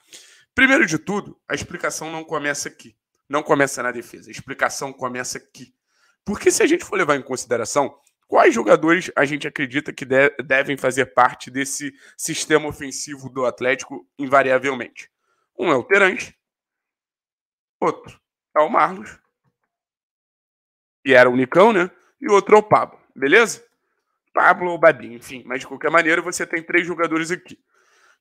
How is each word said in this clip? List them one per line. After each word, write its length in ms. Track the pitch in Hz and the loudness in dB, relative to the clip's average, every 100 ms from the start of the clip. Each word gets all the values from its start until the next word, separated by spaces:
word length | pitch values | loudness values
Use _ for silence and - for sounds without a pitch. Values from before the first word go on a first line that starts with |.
| _ - - _ _ - | _ -20 -20 _ _ 0
Primeiro 320 | 262 277 190 | 2 4 2
de 100 | 156 | -2
tudo, 420 | - 202 - - - | -4 -8 -8 -18 -10
a 60 | |
explicação 580 | 143 - 170 151 - 160 | -10 -8 -8 -8 -8 -12
não 120 | 160 | -12
começa 440 | 160 156 147 139 - | -10 -8 -6 -8 -10
aqui. 280 | - 113 _ _ _ _ | -16 -20 _ _ _ _
Não 140 | 147 | -6
começa 400 | 151 147 135 - | 0 0 0 -2
na 80 | 123 | -8
defesa. 380 | 120 - 82 107 | -8 -14 -20 -20
A 20 | |
explicação 600 | - - 127 131 - 139 | -18 -16 -4 -4 -4 -10
começa 460 | 127 127 123 127 139 | -8 -8 -8 -10 -12
aqui. 360 | - - 127 _ _ _ _ _ - | -18 -20 -20 _ _ _ _ _ -10
Porque 240 | 202 359 | -2 0
se 140 | - | 2
a 20 | 294 | 2
gente 180 | 349 | 0
for 140 | - 196 | -2 -2
levar 180 | 151 143 | 0 -2
em 60 | |
consideração 760 | 127 127 - 117 107 147 135 - _ _ _ | -4 -10 -4 -4 -2 -2 -2 -6 _ _ _
quais 260 | - 381 | 4 4
jogadores 580 | 233 208 165 156 180 - - | 2 2 4 4 0 0 -2
a 80 | |
gente 240 | 143 147 147 | -2 -2 -8
acredita 460 | - 131 135 - | -6 -6 -6 -8
que 100 | - | -12
de-, 320 | 127 131 143 - | 0 2 2 0
devem 320 | 127 135 143 135 | -2 -2 0 -2
fazer 320 | 131 127 127 | -2 -2 0
parte 380 | - 123 139 131 | 4 2 0 -10
desse 420 | 131 139 - 143 139 - - | -8 -8 -8 -12 -16 -20 -12
sistema 500 | - 156 - 151 151 | -8 -8 0 0 0
ofensivo 600 | - 139 - 151 135 127 | -10 -12 -12 -14 -16 -12
do 160 | 131 120 | -4 -4
Atlético, 600 | - 127 135 - 139 - - | -2 -2 -2 -6 -18 -18 -12
invariavelmente. 920 | 135 139 131 131 135 127 110 - - _ _ _ _ - | 0 2 2 0 -2 -6 -10 -16 -20 _ _ _ _ -6
Um 140 | 180 | -2
é 40 | 131 | 0
o 80 | |
Terãs, 500 | - 202 185 - - _ _ _ _ _ _ _ _ _ _ _ _ _ _ _ | 0 2 2 0 -10 _ _ _ _ _ _ _ _ _ _ _ _ _ _ _
outro 400 | 175 - - - _ _ _ 151 | -4 -4 -14 -20 _ _ _ 0
é 40 | |
o 80 | 160 | 2
Marlos, 500 | 247 156 190 214 - _ _ _ _ _ _ _ _ _ _ _ _ _ _ _ _ _ _ 135 | 2 0 -4 -16 -20 _ _ _ _ _ _ _ _ _ _ _ _ _ _ _ _ _ _ 4
e 80 | |
era 160 | 127 127 | 6 8
o 60 | 127 | 4
Nicão, 360 | 127 170 220 | 2 6 6
né? 180 | 196 180 - _ _ | 4 -2 -6 _ _
E 100 | 214 | 2
outro 260 | 202 190 214 | 2 6 4
é 40 | |
o 40 | |
Pablo, 360 | 208 131 87 - _ - | 6 2 0 -10 _ -4
beleza? 480 | 139 208 226 - _ _ _ _ _ _ _ | 2 4 2 -4 _ _ _ _ _ _ _
Pablo 380 | - 151 180 180 | 2 2 2 -2
ou 60 | 170 | 4
Babinho, 400 | 160 131 113 120 | 4 4 -6 -18
enfim. 260 | - 127 117 | -18 -18 -10
Mas, 160 | 135 | -10
de 60 | - | -10
qualquer 240 | 131 147 | -6 0
maneira, 300 | 165 160 170 | 2 2 0
você 240 | 170 175 170 | -2 -8 -8
tem 180 | 170 | -8
três 220 | 165 180 170 | -2 -2 -2
jogadores 460 | 165 165 160 160 | -4 -4 -4 -4
aqui. 280 | 175 - - _ _ _ _ _ _ | -8 -10 -20 _ _ _ _ _ _